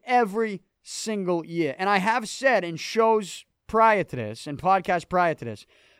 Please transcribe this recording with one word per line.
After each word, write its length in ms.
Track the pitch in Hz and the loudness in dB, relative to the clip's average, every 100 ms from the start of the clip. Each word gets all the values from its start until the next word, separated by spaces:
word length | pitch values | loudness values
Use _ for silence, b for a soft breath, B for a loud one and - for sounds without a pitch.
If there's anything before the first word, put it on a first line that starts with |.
| - | 0
every 560 | 247 226 202 226 190 - _ - | 2 2 0 -4 -4 -14 _ -16
single 600 | - 214 214 180 175 165 | -12 -6 -4 -2 -2 -2
year. 280 | 170 151 131 | -2 -2 -2
And 100 | 190 | 0
I 100 | 202 | 2
have 280 | 196 240 220 | 2 0 -2
said 380 | - 269 233 170 | -2 2 2 0
in 100 | 165 | -8
shows 680 | - 220 226 220 185 - - _ - | -6 2 4 4 0 -12 -20 _ -4
prior 360 | 220 220 214 | 4 4 4
to 120 | 165 127 | 0 -6
this, 280 | 107 113 - | -8 -8 -10
in 120 | 143 | -4
podcasts 500 | 180 190 185 175 - | 2 2 2 -2 0
prior 260 | 180 175 | 0 2
to 120 | 151 117 | 0 -8
this, 200 | 104 - b b b | -12 -16 b b b